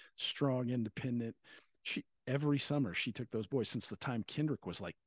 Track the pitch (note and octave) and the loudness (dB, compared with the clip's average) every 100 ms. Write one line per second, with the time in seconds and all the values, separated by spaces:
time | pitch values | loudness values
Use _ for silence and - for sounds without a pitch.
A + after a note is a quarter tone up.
0 | - - - - C#3 B2+ B2 B2 G#2+ - | -18 -4 -2 2 2 4 2 0 -2 -2
1 | C3 A#2+ A#2 - - - - _ - - | -2 0 -2 -6 -16 -20 -20 _ -6 -6
2 | - _ - C3+ D3 C#3+ - D3 A#2 E2+ | -6 _ -2 2 4 4 4 2 2 0
3 | - G#2+ A#2+ A2+ G2+ C3+ G#2+ A#2 - G#2 | -2 -4 -4 -4 0 0 0 -2 -4 -4
4 | - A#2 - - D3+ C3 - E2+ F#2 - | -2 -2 -2 0 0 0 -4 -6 -6 -10